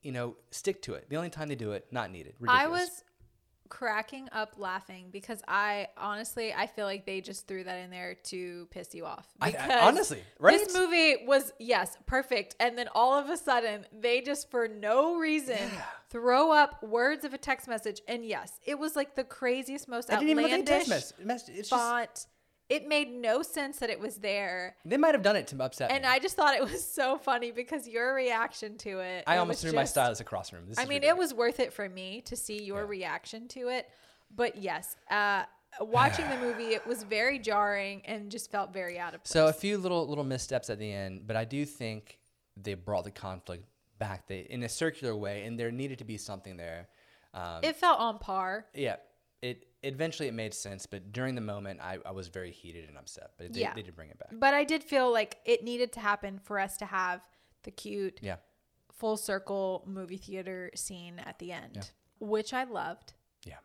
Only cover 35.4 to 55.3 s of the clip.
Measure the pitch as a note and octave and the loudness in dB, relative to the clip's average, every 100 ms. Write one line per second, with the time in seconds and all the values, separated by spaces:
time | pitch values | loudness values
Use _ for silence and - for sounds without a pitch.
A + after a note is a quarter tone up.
35.4 | - _ _ - A3+ A#3+ C4+ - D4+ C4 | -2 _ _ -8 0 6 6 4 -2 -2
36.4 | B3 A3+ A3+ A3 A3 A#3+ G#3 G#3+ A#3+ C#4 | -2 -2 -2 -2 -2 -6 -2 2 2 0
37.4 | G#3+ G#3 G#3 G3+ G3 G3 - G#3+ G#3 G#3+ | 0 2 4 2 -2 -8 -8 -8 -8 -10
38.4 | - G3+ F#3+ F#3+ F3+ F3 F3 E3 - E3 | -6 -4 -4 -4 -6 -6 -8 -8 0 6
39.4 | D#3 D#3 G3+ G#3 F#3 F3 D3+ D3 C3+ C3 | 6 6 0 0 2 2 2 0 -2 -2
40.4 | - B2+ - G#2+ G#2+ G2+ G2 F#2+ G#2+ A2 | -2 -2 -2 -6 -4 -4 -6 -8 -4 -2
41.4 | A2+ C3+ D3 - A2+ A2 G#2 - _ _ | -2 -2 -4 -4 -8 -8 -12 -20 _ _
42.4 | _ - G2 G2 F2+ G#2 G#2 - G2 F#2 | _ -12 -8 -8 -2 -2 -2 -8 -10 -10
43.4 | - F2 F#2 _ _ _ G#2 F#2+ - F#2+ | -10 -14 -14 _ _ _ -8 -8 -8 -10
44.4 | - B2 A#2 - D#3+ D#3 C3 G#2+ G2+ G2+ | -8 -6 -6 0 -2 0 -4 -2 -2 -4
45.4 | G#2+ A#2 A#2 A#2+ C#3 B2+ A2 G#2+ - G2 | -6 -4 -4 -4 -6 -8 -10 -10 -8 -12
46.4 | G2 F2+ E2+ E2 F2 _ _ _ _ F#2+ | -12 -12 -10 -10 -14 _ _ _ _ -10
47.4 | F2 E2 D#4 D#4 F4 D4+ A3+ G#3+ - F#3+ | -8 -4 -4 2 4 4 4 -2 -4 -2
48.4 | F#3 G3+ G#3+ - C3 G2 - _ _ _ | -2 -4 -8 -4 -4 -4 -10 _ _ _
49.4 | B2 A#2+ _ _ C#3 C3+ E3 D#3+ C#3+ A2+ | -8 -8 _ _ -8 -4 -4 -2 -4 -4
50.4 | A2 - G2 F#2+ - G2+ F#2+ A2+ C3 B2 | -6 -6 -10 -10 -10 -12 -8 -4 -4 -4
51.4 | G#2+ G2+ G2 F2+ E2 F#2+ - F#2+ F2+ F2+ | -4 -6 -8 -10 -8 -8 -8 -10 -10 -10
52.4 | F2+ E2+ F2 E2 D#2 D2 - - - _ | -10 -12 -16 -16 -16 -18 -18 -18 -20 _
53.4 | F2 A#3 A3 - F#2 E2+ D#2 - - A3+ | -12 -4 -4 -4 -12 -16 -20 -18 -18 2
54.4 | C4 C#4+ D4 D#4 D4 C#4 B3+ A3+ G#3+ | 4 4 2 -2 0 2 4 2 0